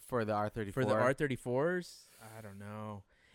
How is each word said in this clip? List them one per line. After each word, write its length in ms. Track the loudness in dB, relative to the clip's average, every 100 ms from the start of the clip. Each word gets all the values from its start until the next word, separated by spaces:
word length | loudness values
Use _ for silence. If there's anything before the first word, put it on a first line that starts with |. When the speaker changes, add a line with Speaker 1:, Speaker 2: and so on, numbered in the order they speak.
| -2
Speaker 1:
For 180 | 0
the 80 | 2
R 160 | 2 2
thirty-four? 340 | 0 -2 2
Speaker 2:
for 40 | 4
the 60 |
R 180 | 6 4
thirty-fours, 920 | 4 0 -2 0 2 2 0 -4 -12 -20 -20 -16 -14
I 20 |
don't 180 | -12 -10
know. 440 | -10 -8 -8 -10 -12 _ _